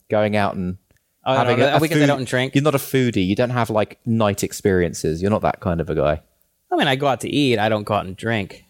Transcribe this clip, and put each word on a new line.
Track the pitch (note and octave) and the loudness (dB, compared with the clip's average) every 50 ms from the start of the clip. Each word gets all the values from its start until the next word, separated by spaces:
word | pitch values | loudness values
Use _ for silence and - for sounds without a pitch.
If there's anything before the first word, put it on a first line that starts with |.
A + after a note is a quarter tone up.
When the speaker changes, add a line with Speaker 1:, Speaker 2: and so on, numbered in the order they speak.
| _ - | _ -2
Speaker 1:
going | A2 G#2+ G#2+ G#2 G#2 | 0 0 0 2 0
out | G#2 G2+ F#2+ - | 0 0 -2 -2
and | F#2+ F#2 F2+ F#2 - _ _ _ _ _ _ _ _ - | -4 -6 -6 -6 -8 _ _ _ _ _ _ _ _ -4
Speaker 2:
Oh, | - C3 | -2 0
Speaker 1:
having | A#2+ A#2+ A#2+ A#2 A#2 | 2 2 2 2 2
Speaker 2:
no, | B2 C#3 | 2 2
Speaker 1:
a, | C#3+ | 2
a | D3+ | 2
Speaker 2:
because | D#3 D#3 D#3+ D3+ | 2 2 2 4
I | |
Speaker 1:
food. | D3 | 4
Speaker 2:
don't | C#3+ C#3+ C3+ B2+ | 4 2 0 -2
drink. | A2+ - B2+ B2+ C3+ - | -2 -2 -2 0 0 0
Speaker 1:
You're | C#3 C#3+ | 0 2
not | D#3 C#3 | 2 2
a | C3+ | 0
foodie. | - - - C3 B2+ B2 A2 G#2 F#2 | -2 -2 0 0 2 2 0 0 0
You | F2+ G2+ | 0 0
don't | G2+ B2 A#2+ | 0 0 0
have, | B2 B2 A2+ - | 0 -2 -2 0
like, | A2 G#2+ G#2 - - - - | 0 0 -2 -2 -6 -8 -4
night | A#2+ A2+ A2+ A2+ G#2 G2 - - | -2 0 2 2 0 0 -2 -4
experiences. | - - - - G#2 F#2+ F2+ F2 D#2+ - - - E2 D#2+ E2 F2+ | -6 -4 -2 0 2 2 2 2 0 -2 -4 -4 -4 -2 -2 0
You're | G2+ | 0
not | G#2+ F#2+ - | 0 0 0
that | D#2 - - | 0 -2 -2
kind | - F#2+ F2 E2 | -2 -4 -2 -2
of | D#2 D2 | -2 -2
a | D#2 | -2
guy. | D#2 C#2+ D2+ D2+ D2+ - _ _ _ _ _ _ _ _ - F4+ | 0 0 0 0 -2 -6 _ _ _ _ _ _ _ _ -4 -2
Speaker 2:
I | |
mean, | E4+ A#3 D3 | 0 0 0
I | C3 | 0
go | C3 C#3+ | 0 0
out | C#3 B2+ A#2 | -2 -2 -2
to | - - | -4 -4
eat. | - C#3 D3 C3 A#2+ G#2 | -2 0 2 2 2 2
I | G#2 A2 | 2 0
don't | A2 G#2 G#2 | 0 -2 -2
go | - G#2+ | -2 -2
out | G2 E2 | -2 -2
and | F#2 F#2 | -4 -8
drink. | - - A2 A#2 G#2+ G2 E2 - - - | -8 -4 -2 -2 -2 -4 -6 -10 -16 -14